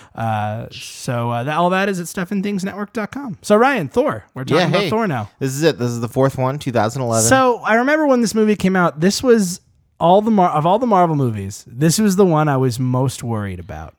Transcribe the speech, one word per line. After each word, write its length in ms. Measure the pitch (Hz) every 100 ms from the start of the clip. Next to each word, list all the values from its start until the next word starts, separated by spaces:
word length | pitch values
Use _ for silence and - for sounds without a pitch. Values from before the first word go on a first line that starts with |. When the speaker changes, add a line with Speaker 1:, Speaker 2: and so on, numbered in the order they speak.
| -
Speaker 1:
Uh, 520 | - 113 107 107 110 123
so, 580 | - - - - 120 120
uh, 140 | 120
that, 120 | 147 156
all 120 | 175
that 200 | 185 202
is 100 | 185
at 80 | 170
stuff 240 | 202 175
and 100 | 202
things 220 | 202 196
network 300 | 190 196 208
dot 180 | 226 202
com. 240 | 269 277 147
So 120 | -
Ryan, 340 | 208 262 254 135
Thor, 360 | 240 202 113 -
we're 120 | 131
talking 120 | 131 151
Speaker 2:
Yeah, 60 | 165
Speaker 1:
about 140 | 180
Speaker 2:
hey. 60 | 196
Speaker 1:
Thor 160 | 220 214
now. 240 | 127 104 -
Speaker 2:
This 100 | 139
is 120 | 135
it. 160 | 160 127
This 120 | 120
is 100 | 120
the 80 | 117
fourth 300 | 131 135 135
one, 200 | 127 143
two 140 | 139
thousand 300 | 117 110 131
eleven. 260 | 120 113 110
Speaker 1:
So 300 | 254 254 233
I 160 | 202
remember 320 | 226 262 311 294
when 160 | 247
this 120 | 220
movie 220 | 220 214 208
came 180 | 190 190
out, 220 | 170 147
this 220 | 180 -
was 380 | 254 226 180 180 _ _ _ -
all 220 | 165 196
the 80 | 214
Mar-, 200 | 208 175
of 120 | 147
all 140 | 165 214
the 80 | 247
Marvel 300 | 185 175 147
movies, 480 | 127 104 98 - -
this 320 | 120 160 208
was 160 | 214
the 100 | 185
one 220 | 190 151 151
I 100 | 135
was 220 | 131 117
most 460 | 127 127 135 -
worried 340 | 120 107 101 90
about. 360 | 85 78 78